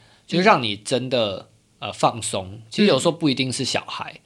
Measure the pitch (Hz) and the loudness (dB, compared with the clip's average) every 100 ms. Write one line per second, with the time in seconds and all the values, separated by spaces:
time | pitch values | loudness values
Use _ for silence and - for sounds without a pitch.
0 | _ _ - 170 196 175 113 101 - 127 | _ _ -4 2 4 4 2 -4 -2 -2
1 | 127 123 107 95 - _ _ - 110 - | 0 0 0 -4 -12 _ _ -14 -12 0
2 | 147 117 - 107 92 107 - - 208 135 | 0 0 -4 -6 -6 -12 -6 2 4 4
3 | 175 165 156 127 131 120 131 - - - | 2 0 0 0 -2 -2 -2 -4 -4 -10
4 | - - | -12 -14